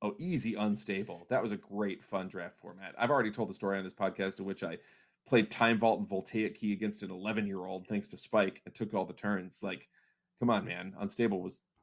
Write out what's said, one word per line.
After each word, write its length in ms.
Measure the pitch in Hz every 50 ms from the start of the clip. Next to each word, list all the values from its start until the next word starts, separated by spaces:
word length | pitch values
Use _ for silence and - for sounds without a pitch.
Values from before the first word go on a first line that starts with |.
Oh, 140 | - 104 101 -
easy 360 | 156 180 175 131 - 117 110
unstable. 720 | 104 104 107 104 104 - - 98 95 104 - 92 85 87 -
That 120 | 123 127
was 100 | 104 113
a 60 | 104 98
great 460 | - - 101 101 107 101 92 85 -
fun 240 | - - 95 92 92
draft 300 | 92 92 87 85 - _
format. 380 | - 90 87 95 98 90 - -
I've 120 | 117 123
already 220 | 143 135 113 107
told 180 | 104 - 113 92
the 40 | 95
story 240 | - - 98 98 98
on 60 | 95
this 100 | 92 -
podcast 460 | - 101 95 - - 98 95 95 -
in 60 | 98
which 180 | 98 98 - -
I 140 | 85 82 - - - - - _ _ _ _ _
played 240 | - - 120 107 110
Time 300 | - - 120 117 117 107
Vault 200 | 110 113 107 85
and 80 | 104 101
Voltaic 480 | 101 95 95 - - 113 110 104 -
Key 180 | - - 104 101
against 280 | 92 107 107 101 -
an 100 | 104 92
eleven-year-old 760 | 95 92 95 107 110 107 104 101 98 92 90 92 92 92 90 -
thanks 220 | 107 104 101 -
to 80 | - -
Spike 440 | - - - 107 101 95 - - -
and 100 | - -
took 180 | - 113 101 -
all 120 | 101 92
the 80 | 92 -
turns. 500 | - - 104 104 95 90 92 - - -
Like, 260 | 98 92 - - - _ _ _ _ _ _ _ _ _ -
come 100 | 120 120
on, 160 | 113 101 92
man. 300 | - 90 90 - 95 95 80
Unstable 420 | 101 101 - - 120 113 101 92
was 200 | 90 90 - - - _ _ _